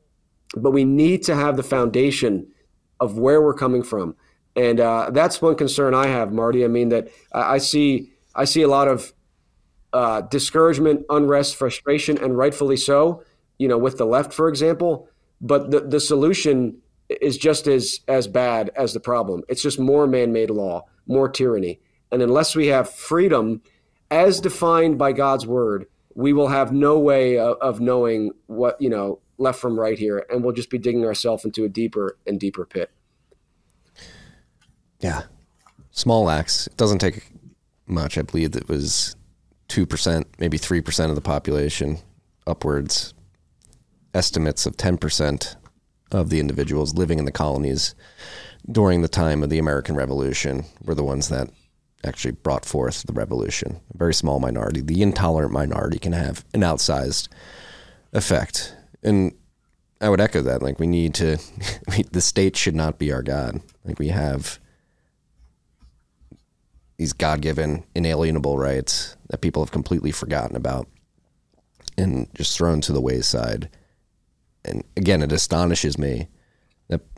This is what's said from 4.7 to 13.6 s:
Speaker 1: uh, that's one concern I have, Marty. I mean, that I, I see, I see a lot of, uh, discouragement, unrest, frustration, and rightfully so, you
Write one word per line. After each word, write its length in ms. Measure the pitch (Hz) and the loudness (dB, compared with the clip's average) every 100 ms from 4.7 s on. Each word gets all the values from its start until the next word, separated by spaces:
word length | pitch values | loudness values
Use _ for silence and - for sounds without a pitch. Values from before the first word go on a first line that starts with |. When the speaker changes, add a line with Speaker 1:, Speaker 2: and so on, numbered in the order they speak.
| 117 | 4
Speaker 1:
uh, 300 | 117 113 107 | 4 2 0
that's 280 | 127 170 - | 2 2 2
one 140 | 165 | 2
concern 400 | 156 143 139 139 | 2 0 2 2
I 140 | 131 135 | 4 2
have, 240 | 127 104 | 0 -2
Marty. 320 | 110 117 123 | 0 0 2
I 40 | 120 | 2
mean, 200 | 117 120 | 2 2
that 200 | 117 117 - _ | 0 -2 -12 _
I, 220 | - 120 | -2 2
I 40 | 135 | 2
see, 540 | 139 147 147 127 - _ _ | 2 2 2 2 -4 _ _
I 120 | - 135 | -4 0
see 160 | 165 | 4
a 60 | 147 | 4
lot 200 | 139 139 | 4 4
of, 240 | 127 - _ _ _ _ _ _ _ _ | 2 -4 _ _ _ _ _ _ _ _
uh, 300 | 123 120 110 | 0 2 0
discouragement, 840 | - 139 - 160 165 147 156 147 - | -2 -2 0 4 4 6 4 2 2
unrest, 460 | 147 143 143 139 | 2 4 4 2
frustration, 640 | - 131 - - 151 151 147 | 0 -2 -2 0 0 2 0
and 180 | 131 127 | 0 2
rightfully 400 | 139 143 139 135 | 2 2 0 0
so, 460 | - 143 160 170 - _ _ | 2 4 4 2 -10 _ _
you 100 | - | -2